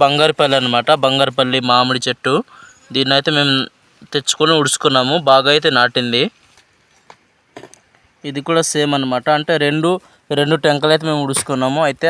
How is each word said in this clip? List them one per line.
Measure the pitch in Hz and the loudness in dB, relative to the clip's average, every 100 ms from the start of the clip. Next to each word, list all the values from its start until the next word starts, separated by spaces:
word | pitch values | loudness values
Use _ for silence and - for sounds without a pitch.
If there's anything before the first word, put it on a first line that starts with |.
బంగారుపల్లి | 139 147 156 151 143 135 | 2 2 0 2 0 0
అన్నమాట, | 127 120 117 151 | 0 -2 0 2
బంగారుపల్లి | 131 139 135 123 127 131 123 | 2 0 0 0 -2 -2 0
మామిడి | 123 127 127 131 | 2 2 -2 -4
చెట్టు. | 120 127 156 - - - _ _ | -6 -2 -2 -4 -14 -20 _ _
దీన్ని | 131 135 139 | -4 0 0
అయితే | 151 147 | 0 0
మేము | 143 135 - _ _ _ - | 0 -2 -4 _ _ _ -8
తెచ్చుకొని | 143 - - 156 160 | -6 -6 -2 0 2
ఉడుచుకున్నాము, | 139 - 151 131 127 170 139 | 0 -2 0 0 0 0 4
బాగా | 135 135 | 4 4
అయితే | 151 156 127 | 2 2 2
నాటింది. | 120 127 120 120 180 - _ _ _ _ _ _ _ - _ _ _ - - _ _ _ _ _ 147 | 0 0 -2 -2 -2 -6 _ _ _ _ _ _ _ -20 _ _ _ -20 -20 _ _ _ _ _ -12
ఇది | 139 143 | -10 -2
కూడా | 165 160 | -2 0
సేమ్ | 151 147 143 | -2 0 0
అన్నమాట, | 131 127 151 151 | -2 -2 0 0
అంటే | 151 160 147 | 0 0 0
రెండు, | 151 165 180 - _ _ 143 | 0 0 -2 -6 _ _ -2
రెండు | 147 156 | 0 2
టెంకలు | 151 143 151 156 | 0 0 2 0
అయితే | 156 | 0
మేము | 151 139 | -4 -2
ఉడుచుకున్నాము. | 135 - 180 131 147 151 | -4 -4 -2 -2 0 -2
అయితే | 131 165 | 0 2